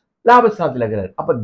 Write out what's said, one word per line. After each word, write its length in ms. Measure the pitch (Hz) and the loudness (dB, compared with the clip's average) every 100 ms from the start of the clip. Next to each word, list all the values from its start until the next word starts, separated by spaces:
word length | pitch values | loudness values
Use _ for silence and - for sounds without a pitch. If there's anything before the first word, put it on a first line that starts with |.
| _ _ | _ _
லாபஸ்தானத்துல 600 | 233 247 226 214 156 127 | 4 4 4 0 -6 -4
இருக்கிறாரு. 260 | 110 107 92 - | -6 -6 -8 -6
அப்ப 180 | - 120 | -4 0